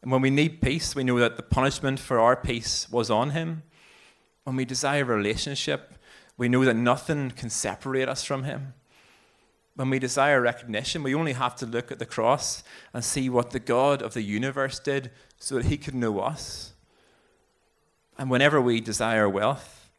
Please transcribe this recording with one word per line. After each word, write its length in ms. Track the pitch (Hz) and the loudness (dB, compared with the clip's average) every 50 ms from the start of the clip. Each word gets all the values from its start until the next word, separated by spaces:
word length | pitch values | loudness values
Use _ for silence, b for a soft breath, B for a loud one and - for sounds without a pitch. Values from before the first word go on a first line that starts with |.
| - | -2
And 80 | 127 | 2
when 100 | 131 131 | 2 4
we 80 | 131 135 | 4 4
need 320 | 135 143 151 160 160 - | 4 4 2 2 2 0
peace, 340 | - 135 139 160 - - - | 0 0 0 0 -4 -4 -4
we 80 | 143 131 | -2 0
know 160 | 127 123 120 | 2 4 4
that 180 | 120 117 113 - | 4 2 2 -4
the 60 | - | -6
punishment 560 | - - 131 131 139 139 - 139 135 135 135 | -2 0 2 2 2 0 0 -2 -2 -4 -4
for 200 | - - 131 117 | -4 -2 2 4
our 160 | 113 117 127 | 6 6 6
peace 540 | 127 - - 123 117 113 - - - - - | 4 2 -4 -4 -4 -4 -4 -4 -4 -6 -2
was 180 | - 120 117 104 | -2 -2 0 2
on 220 | 110 107 120 147 | 2 2 2 0
him. 320 | 143 165 165 165 165 160 151 b b b b b b b b b b b b b b _ _ | -2 -4 -4 -4 -8 -8 -12 b b b b b b b b b b b b b b _ _
When 120 | - 127 | -6 -4
we 80 | 131 131 | -4 -4
desire 400 | 120 131 120 - 139 143 147 139 | -4 -4 -4 -2 0 0 0 0
relationship, 920 | 123 117 107 101 101 110 - - 147 139 135 - - 147 139 - - - - B B B B B B B B | 2 0 0 2 0 0 -2 -4 -6 -6 -6 -4 -4 -4 -4 -6 -12 -20 -20 B B B B B B B B
we 100 | 123 120 | 0 2
know 160 | 123 127 131 | 4 6 6
that 120 | 131 120 | 4 4
nothing 560 | 113 120 120 123 135 - - 160 147 139 127 | 4 4 2 2 2 0 -4 -4 -2 -2 -6
can 180 | 120 - - 117 | -8 -8 -10 -8
separate 580 | 107 - - 107 95 - - 135 131 135 131 127 | -6 -4 -4 -4 -6 -6 -8 -4 -2 -2 -2 -2
us 160 | 131 131 - | -4 -6 -4
from 200 | - 143 135 131 | -4 -4 -4 -4
him. 300 | 143 135 - 139 135 127 _ _ b b b b b b b b b b b b b b b _ _ _ | -6 -6 -8 -8 -12 -14 _ _ b b b b b b b b b b b b b b b _ _ _
When 140 | - 135 131 | -6 -2 0
we 100 | 135 131 | 0 0
desire 400 | 127 123 - 139 139 147 147 135 | -2 -2 0 2 4 4 4 4
recognition, 640 | 123 120 120 - - 120 107 104 123 - - 175 147 | 4 2 0 -2 -8 -6 -6 -4 -4 -4 -6 -4 -2
we 120 | 135 135 | -2 0
only 180 | 147 165 160 131 | 0 0 -2 -2
have 220 | 123 135 123 - - | -2 -2 -4 -4 -6
to 80 | - | -10
look 260 | 113 117 117 120 - | -6 -4 -6 -6 -6
at 80 | - - | -10 -10
the 60 | 113 | -10
cross 580 | - - - 110 117 131 147 - - - - B B B B B B B | -10 -4 0 2 4 2 2 0 -6 -8 -8 B B B B B B B
and 100 | 123 117 | -6 -4
see 240 | - - 143 131 131 | -4 -2 -2 -2 0
what 240 | 123 123 120 123 | 2 0 0 0
the 80 | - 131 | -4 -8
God 420 | 117 - 120 123 131 147 143 135 | -2 0 2 4 4 4 2 2
of 120 | 117 113 104 | -2 -6 -6
the 80 | 123 | -6
universe 580 | 113 101 104 107 123 135 135 139 135 135 131 - | -4 -2 -2 -2 -2 -2 -2 -2 -4 -4 -4 -6
did 320 | - - 139 139 127 123 b b b b b b | -4 -2 -4 -2 -4 -8 b b b b b b
so 160 | - - 135 | -10 -4 -4
that 100 | 131 117 | -2 0
he 120 | - 147 139 | 0 -2 -2
could 180 | - - 135 | -4 -8 -4
know 240 | 127 120 113 104 98 | -2 -2 0 0 0
us. 540 | 95 123 156 - - - - - - - - _ _ b b b b b b b b b b b b b b _ _ _ _ _ _ _ _ _ _ _ _ - | -2 -4 -6 -6 -12 -14 -14 -14 -16 -18 -20 _ _ b b b b b b b b b b b b b b _ _ _ _ _ _ _ _ _ _ _ _ -8
And 120 | 143 131 | -4 0
whenever 320 | 127 123 135 147 147 151 | 2 6 6 6 6 6
we 180 | 127 123 117 113 | 4 4 2 2
desire 480 | 113 113 107 - 113 110 113 110 107 101 | 0 -4 -4 -2 0 2 2 4 4 4
wealth 640 | 98 98 104 113 139 135 - - - - - _ _ | 2 2 2 2 0 0 -6 -18 -20 -20 -20 _ _